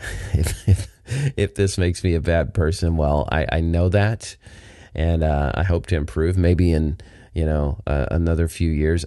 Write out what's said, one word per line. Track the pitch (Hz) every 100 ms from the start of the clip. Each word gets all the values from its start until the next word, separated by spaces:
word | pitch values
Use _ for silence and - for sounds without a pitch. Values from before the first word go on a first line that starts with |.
| -
<laughs> | - -
if, | - 80 - -
if, | 95 - - - 131 139 -
if | 98
this | - 98 -
makes | 90 87
me | 90
a | 82
bad | 73 82 67
person. | - 78 85 85 82
Well, | 73 73 -
I, | 78 -
I | 80
know | 82 85 90
that, | 101 104 113 - - - - - - -
and, | - 82 82
uh, | 78 71 73
I | -
hope | 92 85 -
to | 82
improve. | 76 80 82 92
Maybe | 85 85 87
in, | 80 78 80 - - -
you | 82 78
know, | 76 71 - -
uh, | 73 -
another | 82 82 82 82
few | - 85
years, | 76 78 85